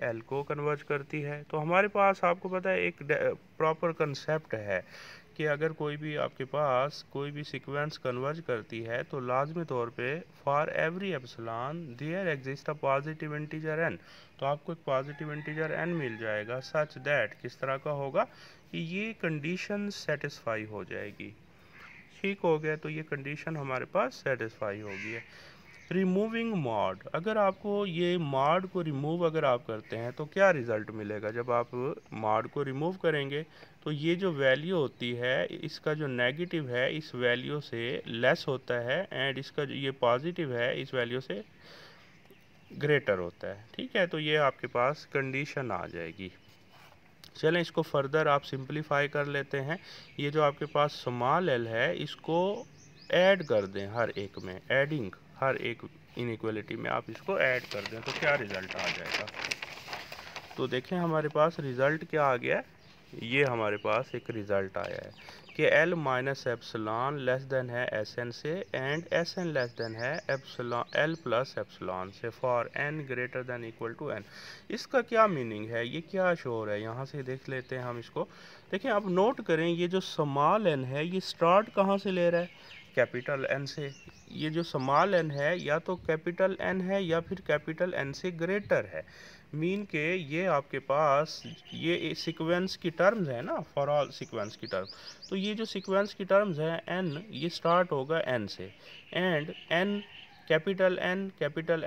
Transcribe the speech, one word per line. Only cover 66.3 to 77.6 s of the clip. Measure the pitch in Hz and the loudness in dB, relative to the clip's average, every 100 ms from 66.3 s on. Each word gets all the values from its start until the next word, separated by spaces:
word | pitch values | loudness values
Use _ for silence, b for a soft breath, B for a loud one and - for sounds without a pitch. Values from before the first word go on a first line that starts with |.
| 139 - | -2 -2
epsilon | 117 - 117 107 110 131 147 | -4 -4 -4 -2 0 -2 -2
less | 127 131 135 | 0 0 0
than | 131 127 | -2 -2
है | 120 123 | -2 -2
एस | - 107 - | -2 -4 -4
एन | 120 | -6
से | 117 147 175 - | -6 -6 -6 -4
and | 131 131 151 170 | -4 -2 -2 0
एस | 160 170 - | 0 0 -2
एन | 175 | -2
less | 147 123 120 | 0 -2 -4
than | 117 113 | -6 -4
है | 123 160 - | -4 -4 -2
epsilon, | 135 - - 120 120 123 - | -4 -4 -8 -4 -2 -2 2
L | 151 165 | 2 0
plus | - 117 135 - | 0 0 0 -4
epsilon | 107 - 90 92 95 | -8 -8 -6 -4 -6
से | 101 117 | -8 -10
for | - 127 123 117 - | -4 0 0 0 -4
n | 143 156 139 | -4 -4 -6
greater | 123 123 131 123 | -4 -4 -4 -6
than | 123 | -8
equal | 117 113 117 117 | -8 -8 -8 -6
to | 147 107 | -6 -6
n। | 101 B B B B | -8 B B B B
इसका | 233 - 269 | -10 -2 0
क्या | - 226 220 | 2 4 4
meaning | 165 120 107 110 | 4 -2 -4 -4
है, | 117 117 | -2 -2
ये | 147 | -4
क्या | 165 190 185 | -4 0 2
शो | 170 135 | 2 0
हो | 113 | -4
रहा | 107 | -2
है, | 104 | -2
यहाँ | 110 117 | -4 -6
से | 135 151 | -8 -8
देख | 127 131 - | -8 -8 -6
लेते | 135 | -8